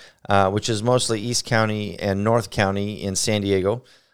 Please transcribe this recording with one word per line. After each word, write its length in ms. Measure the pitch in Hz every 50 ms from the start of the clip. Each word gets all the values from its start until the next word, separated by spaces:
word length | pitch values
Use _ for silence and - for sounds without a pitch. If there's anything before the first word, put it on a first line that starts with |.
| - - _ _ - -
uh, 220 | 101 98 98 95
which 200 | 98 110 - -
is 120 | 113 104 107
mostly 380 | 123 127 127 - - 117 107
East 240 | 104 120 120 - -
County 540 | - 120 113 110 107 107 107 104 101 90 -
and 260 | - 98 98 98 101
North 260 | 110 113 117 110 -
County 520 | - 117 104 95 98 101 101 104 104 - -
in 120 | 98 95
San 280 | 95 - - 107 104 98
Diego. 420 | 98 98 95 90 98 113 123 - _ _ _ _ _